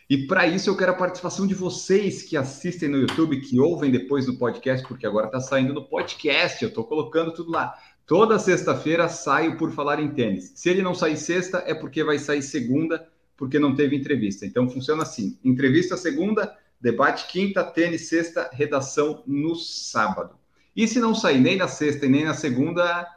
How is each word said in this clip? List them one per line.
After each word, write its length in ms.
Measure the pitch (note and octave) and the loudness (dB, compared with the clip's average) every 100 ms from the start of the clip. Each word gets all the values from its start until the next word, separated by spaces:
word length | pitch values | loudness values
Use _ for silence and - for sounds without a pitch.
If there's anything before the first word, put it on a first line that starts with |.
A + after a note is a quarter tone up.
| - | -2
E 200 | C#3 C3+ | 0 2
pra 180 | F#3+ F3 | 2 2
isso 240 | F#3 - | 2 0
eu 80 | F#3+ | 0
quero 140 | F#3 | 2
a 40 | F3+ | 2
participação 520 | F3+ - F3 F3+ F#3+ | -2 -4 -8 -2 -2
de 80 | F#3 | 0
vocês 680 | F3+ - - G3 G3 C#3+ | -4 -4 0 2 2 -4
que 160 | - D3+ | -4 -4
assistem 520 | C3 - F3 F3 D3+ | -4 -6 -8 -4 -2
no 100 | C#3 | 0
YouTube, 420 | B2 - D#3+ C3+ | 0 2 0 0
que 180 | - B2 | 0 2
ouvem 300 | D3+ E3 C#3+ | 4 2 2
depois 380 | B2 - C#3+ B2 | 2 2 -2 0
no 100 | B2 | -2
podcast, 500 | A#2+ - C3 B2+ - | -2 -2 -2 -2 -4
porque 200 | A#2 G#2+ | -8 -2
agora 200 | G#2 G#2+ | -2 -2
tá 120 | B2+ | -4
saindo 340 | B2 C3+ C3 | -2 0 0
no 140 | D3 - | -2 -6
podcast, 760 | E3 F3 - D3+ C#3+ E3+ - | -6 -6 -4 0 2 0 -2
eu 80 | A2 | -6
tô 120 | - | -4
colocando 500 | A2+ D#3 C#3 D#3+ E3 | -4 -4 -2 -2 -2
tudo 160 | E3 E3 | -6 -6
lá. 220 | E3 B2 - - _ - | -4 -4 -8 -20 _ 0
Toda 320 | E3 A3 G#3+ | 4 6 4
sexta-feira 720 | G3 F3 - C3 D3+ E3 E3 | 4 2 2 -2 0 2 0
sai 380 | - - C#3+ D#3+ | -2 0 2 0
o 100 | C3 | 0
Por 140 | D#3+ | -4
Falar 280 | - C#3+ D3 | -2 -2 0
em 140 | D3+ | -2
Tênis. 380 | - A2 F#2+ - | 0 0 -2 -6
Se 160 | - F3 | -4 0
ele 140 | F#3 | 2
não 100 | F#3 | 0
sair 240 | E3+ D#3+ D3+ | 0 0 -2
sexta, 460 | - E3+ F3+ F3+ - | -2 -2 -2 -4 -4
é 80 | |
porque 300 | D#3 D#3+ D#3+ | -6 -6 -2
vai 160 | D#3 D3 | 0 0
sair 240 | - D3 | 0 -4
segunda, 640 | C3+ D#3 A#2+ C3+ D#3+ D#3+ - _ _ - | -2 -4 0 0 0 -4 -8 _ _ -10
porque 220 | C3 C3+ | 0 2
não 160 | C#3+ | 2
teve 220 | C3 C#3+ C#3 | 4 2 2
entrevista. 500 | C3+ C3+ G#2 G2 G2 | 0 0 0 -2 -4
Então 240 | A#2+ B2+ | 0 0
funciona 320 | C3 B2+ D#3 | 0 -2 -2
assim: 380 | D#3 - G2 - | -4 -4 -6 -2
entrevista 540 | B2+ B2+ C3+ C#3+ F3+ F#3 | 2 4 6 4 2 -2
segunda, 580 | - C#3 G3 G#3+ F#3+ - _ _ | -2 0 0 0 -2 -8 _ _
debate 460 | A#2+ A2+ C#3 D3+ - | 0 2 2 0 -4
quinta, 320 | F3 G3 F#3+ | -2 0 0
tênis 440 | - - E3+ E3 - | -2 0 0 0 -2
sexta, 400 | E3 E3 - - | -2 0 -4 -6
redação 720 | B2 D3 C#3+ C3 - D3 D3+ - | -4 -2 -2 -2 -2 0 -2 -4
no 300 | C#3+ D#3 E3 | -2 -2 -4
sábado. 800 | - - - A#2+ G#2+ F2+ - - _ _ _ - | -8 -12 -6 0 0 -2 -8 -12 _ _ _ 0
E 120 | A3 | 0
se 120 | A#3 | 2
não 160 | A3+ A3 | 2 2
sair 240 | F#3 C#3 | 4 6
nem 180 | C#3+ F#3+ | 6 4
na 100 | E3+ | 0
sexta 380 | - D3+ C#3 C#3 | 0 -2 0 2
e 40 | |
nem 160 | C#3 D#3 | 4 2
na 100 | D3 | -2
segunda, 720 | D3+ B2 D3+ E3+ F3 F3 F3+ | -2 0 0 2 0 0 -6